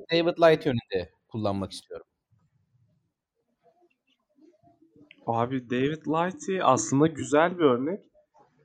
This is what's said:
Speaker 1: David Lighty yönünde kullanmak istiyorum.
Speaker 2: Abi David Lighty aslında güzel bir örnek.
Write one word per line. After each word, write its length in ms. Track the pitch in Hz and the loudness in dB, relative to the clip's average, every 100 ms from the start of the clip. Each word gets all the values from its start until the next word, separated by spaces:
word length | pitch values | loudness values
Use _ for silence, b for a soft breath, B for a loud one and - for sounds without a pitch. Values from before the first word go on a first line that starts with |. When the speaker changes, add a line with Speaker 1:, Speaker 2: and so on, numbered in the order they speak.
| - | -4
Speaker 1:
David 260 | 165 170 165 | 0 0 4
Lighty 320 | 170 156 156 | 4 4 2
yönünde 420 | 117 - 95 87 _ _ | -4 -4 -6 -6 _ _
kullanmak 440 | 113 104 98 95 | -6 -4 -4 -6
istiyorum. 340 | - - 82 - _ _ _ _ _ _ _ _ _ _ _ _ _ 466 233 _ _ 349 269 _ _ _ 277 320 _ _ _ _ - - - - | -12 -18 -18 -18 _ _ _ _ _ _ _ _ _ _ _ _ _ _ _ _ _ _ _ _ _ _ _ -20 _ _ _ _ -20 -20 -12 -6
Speaker 2:
Abi 420 | 117 123 131 120 | -2 -2 -4 -6
David 360 | 123 135 156 143 | -2 -2 -4 -4
Lighty 520 | 156 175 185 - 190 | -2 -4 -6 -6 -2
aslında 440 | 151 127 113 135 160 | 2 2 0 2 0
güzel 500 | 151 123 147 170 180 | 0 0 2 2 2
bir 60 | |
örnek. 360 | 151 120 139 202 - _ _ _ _ _ | 2 2 0 -6 -10 _ _ _ _ _